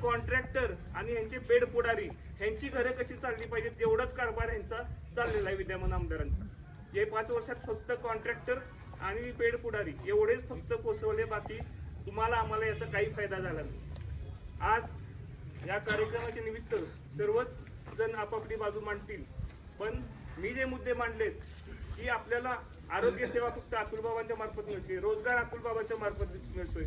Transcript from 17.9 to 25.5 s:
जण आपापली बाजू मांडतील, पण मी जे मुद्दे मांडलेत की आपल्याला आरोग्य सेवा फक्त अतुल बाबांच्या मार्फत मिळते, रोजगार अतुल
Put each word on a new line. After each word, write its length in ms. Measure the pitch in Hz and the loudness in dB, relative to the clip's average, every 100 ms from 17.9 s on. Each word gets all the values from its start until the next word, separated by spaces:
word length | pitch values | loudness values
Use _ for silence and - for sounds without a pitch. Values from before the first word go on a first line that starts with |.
| 214 | 0
जण 160 | 226 | 0
आपापली 420 | 220 208 220 214 220 | 2 -2 -2 -2 -2
बाजू 240 | 214 208 | 0 0
मांडतील, 420 | 214 202 202 202 - - - - - - | -4 -4 -6 -10 -8 -6 -6 -8 -14 -4
पण 80 | 214 - 254 - - 165 | -2 -2 -6 -10 -10 -4
मी 100 | 196 | -4
जे 160 | 254 | 0
मुद्दे 280 | 262 254 247 | 0 0 0
मांडलेत 380 | 240 233 220 208 - - - - - - - | 0 0 2 0 0 -10 -12 -12 -10 -8 -4
की 120 | 240 | 0
आपल्याला 460 | 226 220 240 247 233 - - - | -2 2 0 2 -2 -4 -14 -4
आरोग्य 340 | 180 - - 247 | 4 4 4 2
सेवा 220 | 240 240 | 2 2
फक्त 260 | 240 - | 0 -2
अतुल 260 | 226 214 220 | -2 0 -2
बाबांच्या 360 | 226 226 226 226 | 0 0 0 -2
मार्फत 260 | 220 214 208 | -2 -4 -4
मिळते, 340 | 190 - 185 | -4 -2 0
रोजगार 360 | 208 214 240 247 | 2 2 4 4
अतुल 220 | 233 | 2